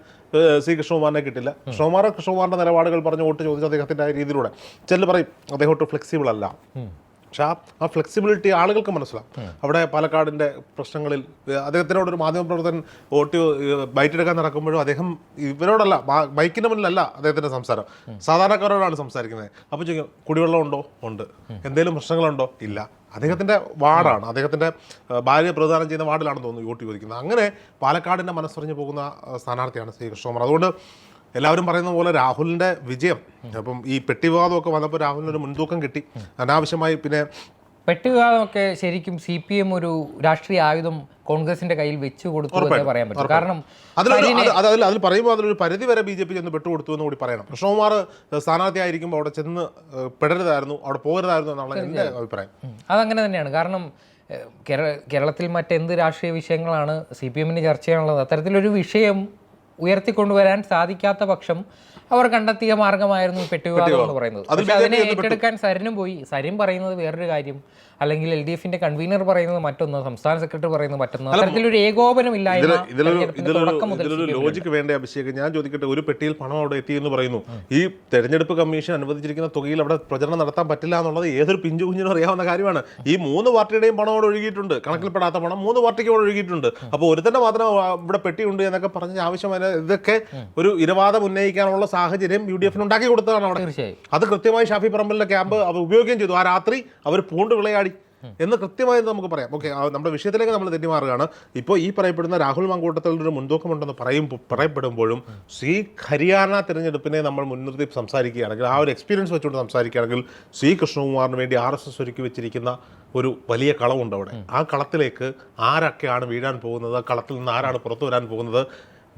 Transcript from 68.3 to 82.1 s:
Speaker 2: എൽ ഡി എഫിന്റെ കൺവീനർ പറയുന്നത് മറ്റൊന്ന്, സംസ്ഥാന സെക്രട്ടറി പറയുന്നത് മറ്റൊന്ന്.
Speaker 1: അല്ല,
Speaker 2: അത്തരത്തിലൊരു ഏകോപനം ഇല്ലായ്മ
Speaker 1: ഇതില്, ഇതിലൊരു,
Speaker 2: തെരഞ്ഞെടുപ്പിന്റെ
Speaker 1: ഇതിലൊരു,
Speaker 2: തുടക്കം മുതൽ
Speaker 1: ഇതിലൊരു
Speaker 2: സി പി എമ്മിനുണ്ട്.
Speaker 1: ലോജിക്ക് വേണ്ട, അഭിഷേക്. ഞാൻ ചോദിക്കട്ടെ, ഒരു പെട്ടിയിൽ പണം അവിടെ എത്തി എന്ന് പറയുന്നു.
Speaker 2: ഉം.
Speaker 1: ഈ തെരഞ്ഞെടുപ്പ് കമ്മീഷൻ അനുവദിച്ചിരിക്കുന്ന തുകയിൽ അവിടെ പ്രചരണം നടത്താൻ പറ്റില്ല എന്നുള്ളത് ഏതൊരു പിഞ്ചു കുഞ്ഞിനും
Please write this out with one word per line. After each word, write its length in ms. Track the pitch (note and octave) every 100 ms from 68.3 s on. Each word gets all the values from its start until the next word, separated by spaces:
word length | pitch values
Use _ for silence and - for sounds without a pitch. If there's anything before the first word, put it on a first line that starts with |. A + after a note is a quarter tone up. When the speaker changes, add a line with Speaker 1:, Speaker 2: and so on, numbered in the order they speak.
Speaker 2:
എൽ 120 | D#3+ D3
ഡി 40 |
എഫിന്റെ 280 | E3 F#3 F3+
കൺവീനർ 440 | E3 D3 E3+ G3
പറയുന്നത് 360 | F#3+ F#3 E3+ F3
മറ്റൊന്ന്, 460 | D3+ C#3 D#3 C#3+
സംസ്ഥാന 340 | C3 A#2 D3+ D#3+
സെക്രട്ടറി 300 | D#3+ D#3+ E3
പറയുന്നത് 320 | D#3 D3 C#3
മറ്റൊന്ന്. 300 | C3 B2+ C3
Speaker 1:
അല്ല, 120 | E3+
Speaker 2:
അത്തരത്തിലൊരു 340 | F#3+ G3+ A3+ A3
ഏകോപനം 600 | G#3 G#3+ A#3+ B3+ B3 A3
ഇല്ലായ്മ 300 | F#3+ F#3 E3
Speaker 1:
ഇതില്, 120 | E3+
ഇതിലൊരു, 300 | F#3 B2+ D#3
Speaker 2:
തെരഞ്ഞെടുപ്പിന്റെ 420 | E3+ E3+ C#3+ C3+
Speaker 1:
ഇതിലൊരു, 200 | E3+ E3
Speaker 2:
തുടക്കം 200 | D#3+ G#3+
മുതൽ 100 | F#3
Speaker 1:
ഇതിലൊരു 200 | D#3 D#3
Speaker 2:
സി 40 |
പി 60 | E3
എമ്മിനുണ്ട്. 180 | C3 D3
Speaker 1:
ലോജിക്ക് 200 | D#3 E3+
വേണ്ട, 220 | D3+ D3
അഭിഷേക്. 360 | C#3+ B2+ C#3+ C3
ഞാൻ 280 | C3+ C#3+
ചോദിക്കട്ടെ, 320 | D#3+ C#3+ C#3+ C#3
ഒരു 140 | C#3
പെട്ടിയിൽ 320 | D#3 C3+ D3+
പണം 260 | D3+ C3 D3
അവിടെ 180 | D3 C#3
എത്തി 160 | C3+
എന്ന് 180 | C#3+ C#3+
പറയുന്നു. 280 | C3+ B2+ A#2+
Speaker 2:
ഉം. 240 | G2 A#2 F2+
Speaker 1:
ഈ 180 | C3+ F#3 F#3+ -
തെരഞ്ഞെടുപ്പ് 400 | B2 A#2+ D#3 D#3
കമ്മീഷൻ 400 | E3+ D#3+ D#3 D3
അനുവദിച്ചിരിക്കുന്ന 560 | E3 C#3 D3 D3 D3 D#3+ D3+
തുകയിൽ 240 | C#3 D#3
അവിടെ 160 | D3 D#3+
പ്രചരണം 420 | - C#3 D3 E3
നടത്താൻ 300 | D3 D3 E3
പറ്റില്ല 300 | D3+ D#3+ E3+
എന്നുള്ളത് 280 | E3 D#3 F3
ഏതൊരു 300 | C3+ D3+ F#3+
പിഞ്ചു 280 | F3+ D#3+
കുഞ്ഞിനും 280 | F#3 F#3 F#3+